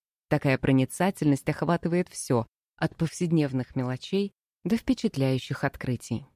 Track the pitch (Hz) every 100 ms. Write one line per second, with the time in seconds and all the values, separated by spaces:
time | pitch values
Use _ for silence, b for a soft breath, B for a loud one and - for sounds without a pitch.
0 | _ _ - 151 143 131 - 131 131 -
1 | 185 - 151 139 - 151 156 170 175 175
2 | 180 - - 123 113 _ _ - 160 -
3 | 160 - 175 165 147 131 120 - 127 131
4 | - 190 202 _ _ _ 175 226 - 254
5 | 220 - 135 131 - 139 139 - - 120
6 | - 117 -